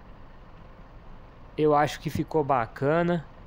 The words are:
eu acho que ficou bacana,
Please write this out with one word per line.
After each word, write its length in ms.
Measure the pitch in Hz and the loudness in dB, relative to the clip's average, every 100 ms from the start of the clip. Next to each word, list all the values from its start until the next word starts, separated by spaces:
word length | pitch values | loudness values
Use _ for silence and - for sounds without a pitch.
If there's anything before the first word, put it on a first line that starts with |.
| - - - - - - - - - - - - - - - - | -20 -18 -18 -20 -20 -18 -18 -20 -20 -20 -18 -18 -18 -20 -10 2
eu 180 | 151 | 4
acho 260 | 147 147 - | 6 4 0
que 100 | 156 | -6
ficou 320 | - 147 160 | -4 -2 0
bacana, 840 | 139 135 110 - 139 165 175 175 - - | 2 2 0 0 2 2 2 0 -2 -14